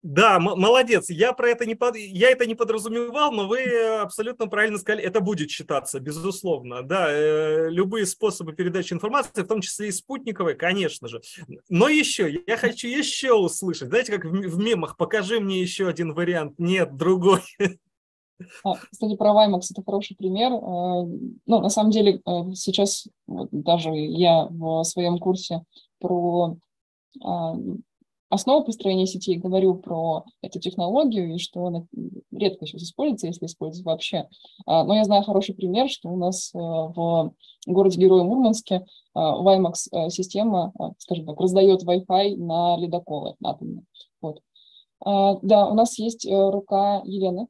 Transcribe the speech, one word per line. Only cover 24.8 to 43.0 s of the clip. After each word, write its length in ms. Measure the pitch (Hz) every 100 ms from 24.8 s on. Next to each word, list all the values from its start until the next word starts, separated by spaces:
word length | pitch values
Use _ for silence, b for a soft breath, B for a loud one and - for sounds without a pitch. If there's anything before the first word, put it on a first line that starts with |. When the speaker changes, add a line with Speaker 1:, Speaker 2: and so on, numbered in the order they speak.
Speaker 2:
своём 340 | 165 - 175 175
курсе 460 | 185 185 - 170 - b b _
про, 580 | 180 180 175 175 170 170 _ _ _ _ _ 269
а, 320 | - 175 165 165 - 190 - _ _ _ _
основу 360 | 202 - 294 285
построения 420 | 220 196 190 185
сетей 300 | 185 - 170
говорю 380 | 185 185 190 185
про 500 | - 165 165 156 - _
эту 180 | 185 180
технологию, 760 | 185 185 175 240 302 220 175 170
и 40 |
что 280 | 180 175 180
она 180 | 170 170 - 175 190 _
редко 340 | - - 392 151
сейчас 160 | 160
используется, 440 | 170 - 294 226 170
если 200 | 170 165
используется 420 | - 156 170 175
вообще. 380 | 160 - 175 - B B B -
А, 160 | 165 160
но 100 | 214
я 100 | 208
знаю 180 | 202
хороший 320 | 202 196 202 185
пример, 340 | 185 196 262
что 200 | - 170
у 80 | 180
нас, 340 | 175 185 - 180
э, 40 |
в 760 | 170 160 160 170 170 165 160 _ b b -
городе-герое 560 | 180 190 175 185 185
Мурманске, 600 | 180 254 240 220 - 185 185 b b -
а, 220 | 160 -
ваймакс, 500 | 185 190 180 175 -
э, 160 | 180 165
система, 640 | 175 185 196 226 190 165 -
а, 120 | 165 -
скажем 260 | - 175 160
так, 120 | 151
раздаёт 420 | 185 185 196 190
Wi-Fi 540 | 175 180 185 185 202 196
на 400 | 170 165 175 170
ледоколы 580 | 175 175